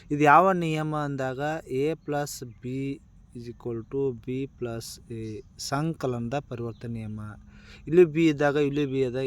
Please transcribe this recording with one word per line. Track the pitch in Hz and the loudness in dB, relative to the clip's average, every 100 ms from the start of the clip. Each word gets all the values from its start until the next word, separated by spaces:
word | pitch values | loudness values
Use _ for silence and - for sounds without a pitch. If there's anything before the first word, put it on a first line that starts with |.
| - | -4
ಇದು | 147 | 4
ಯಾವ | 147 147 190 | 8 10 8
ನಿಯಮ | 185 170 156 156 151 | 4 0 -2 -2 -4
ಅಂದಾಗ | 147 139 131 127 147 160 - | -4 -4 -4 -4 -4 -6 -4
A | 131 147 160 - | -2 -2 -2 -4
plus | 147 143 - 123 107 | -4 -4 -8 -14 -12
B | 127 131 135 139 - - - 123 | -8 -6 -6 -8 -14 -20 -20 -16
is | 117 | -14
equal | 113 120 117 110 | -12 -8 -8 -6
to | 135 139 117 | -4 -2 -4
B | 113 131 135 - | -6 -6 -8 -8
plus | 120 117 - - - 117 | -8 -8 -10 -14 -14 -10
A | 110 104 - - | -10 -12 -14 -12
ಸಂಕಲನದ | - 143 160 160 131 120 117 139 - | -6 -4 -4 -4 -4 -4 -4 -6 -6
ಪರಿವರ್ತನೆ | 120 117 110 120 | -8 -10 -10 -10
ನಿಯಮ. | 117 110 107 107 104 - - - - - | -10 -10 -10 -12 -16 -20 -20 -20 -16 2
ಇಲ್ಲಿ | 165 | 6
ಬಿ | 170 147 165 | 6 6 4
ಇದ್ದಾಗ | 143 147 143 | 4 2 2
ಇಲ್ಲಿ | 143 139 143 | 0 0 -2
ಬಿ | 135 | 0
ಅದ, | 127 123 | -2 -2